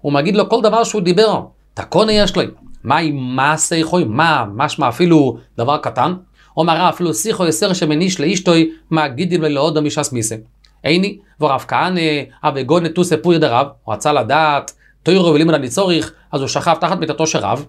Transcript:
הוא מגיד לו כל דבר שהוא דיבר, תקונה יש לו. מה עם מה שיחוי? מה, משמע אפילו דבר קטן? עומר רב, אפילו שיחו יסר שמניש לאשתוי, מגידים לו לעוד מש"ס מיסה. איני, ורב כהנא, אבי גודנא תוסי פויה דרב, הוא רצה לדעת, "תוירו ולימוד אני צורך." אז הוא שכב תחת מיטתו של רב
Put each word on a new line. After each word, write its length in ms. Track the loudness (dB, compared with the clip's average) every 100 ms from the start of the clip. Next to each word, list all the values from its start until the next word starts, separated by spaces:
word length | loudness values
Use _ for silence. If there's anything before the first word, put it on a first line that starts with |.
הוא 120 | 0
מגיד 240 | 0 2 0
לו 120 | 2
כל 140 | 2
דבר 220 | 2 2
שהוא 160 | 0 -2
דיבר, 400 | 0 2 2 0 -6 _ _
תקונה 380 | -14 -4 0 2
יש 240 | 2 2 0
לו. 60 | -4 -8 -20 -14
מה 140 | -2 0
עם 380 | 0 -2 -4 0
מה 220 | 0 0
שיחוי? 460 | 0 -2 0 0
מה, 400 | 0 0 2 0 -2
משמע 340 | -4 -4 0 -2
אפילו 480 | 0 4 4 4 -2 -14 -4
דבר 180 | -2 0
קטן? 380 | -2 -2 -2 -2 -12 _ _
עומר 220 | -2 0 2
רב, 120 | 0
אפילו 200 | 0 -4
שיחו 320 | -2 -4 0 0
יסר 260 | 0 -2
שמניש 480 | 0 0 0 0 0
לאשתוי, 500 | -2 0 2 2 2 -2 _
מגידים 520 | -2 -2 -2 -2 0
לו 60 | 0
לעוד 320 | 0 0 0
מש"ס 320 | -2 -2 -4
מיסה. 220 | -4 -6 -8 -14 _ _ _
איני, 340 | -2 0 0 -6 _ _
ורב 240 | -2 -2 -2
כהנא, 320 | -2 0 0 0 -2 -6 -6
אבי 220 | -4 -4
גודנא 240 | 0 0 0
תוסי 280 | -2 0 0
פויה 220 | 2 2
דרב, 280 | 4 2 0 -6
הוא 100 | -8
רצה 180 | -4 0
לדעת, 600 | 0 2 2 2 0 -4 -20 _ _
"תוירו 240 | 0 2 4
ולימוד 280 | 4 4
אני 140 | 2 -2
צורך." 440 | -2 0 0 -2 -10 _
אז 80 | -6
הוא 80 | -4
שכב 260 | -2 0 0
תחת 180 | 0 -2
מיטתו 280 | -4 -2 -2
של 120 | -2
רב 260 | -2 -4